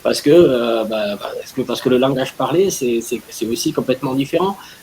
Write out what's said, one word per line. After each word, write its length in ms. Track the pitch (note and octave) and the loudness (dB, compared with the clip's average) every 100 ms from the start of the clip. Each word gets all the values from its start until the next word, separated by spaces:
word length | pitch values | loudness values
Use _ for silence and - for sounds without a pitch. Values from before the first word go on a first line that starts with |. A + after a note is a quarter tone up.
parce 180 | A#2 A2+ | -4 0
que, 80 | C#3+ | 6
euh, 540 | E3+ D#3 B2 A#2 A#2 | 8 6 4 0 0
bah, 320 | G#2+ A2 G#2 G2+ | -2 -2 -4 -6
parce 360 | - - - | -8 -10 -10
que, 100 | - | -6
parce 180 | A#2+ A#2 | -4 -2
que 80 | B2+ | 2
le 80 | B2+ | 4
langage 380 | C3+ C3 C3 | 2 0 -4
parlé, 360 | - B2 E3 F#3+ | -4 0 2 2
c'est, 300 | - B2 A#2 | 0 -2 -2
c'est, 220 | A#2 A2+ - | -4 -8 -8
c'est 160 | - A2 | -8 -4
aussi 260 | A#2 D#3 | -2 -2
complètement 420 | D3 A#2+ B2+ C3+ | -2 -2 -2 -2
différent. 440 | C3+ C3+ E3 F#3+ G3+ - - | -2 -2 0 -2 -4 -14 -20